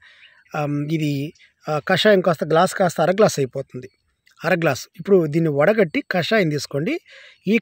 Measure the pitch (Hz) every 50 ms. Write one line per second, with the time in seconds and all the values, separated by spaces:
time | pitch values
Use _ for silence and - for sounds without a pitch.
0 | _ - _ _ - - _ _ _ _ - 156 147 147 147 143 147 147 165 156
1 | 156 147 143 135 143 165 - _ _ _ _ _ _ 151 151 143 - - - -
2 | - 214 202 185 - 185 160 - 180 147 156 165 185 180 - - 190 165 - -
3 | 156 165 190 208 208 160 - 147 135 127 - 139 135 _ - 127 123 - _ _
4 | _ _ _ _ _ _ _ - - 165 185 170 165 151 127 - - - _ -
5 | - 196 202 180 160 147 143 170 165 156 139 139 151 190 220 226 190 156 - 277
6 | - - - 180 151 - 226 220 180 151 147 139 - - - 139 160 233 330 -
7 | - - - - - - - _ - 180 226 220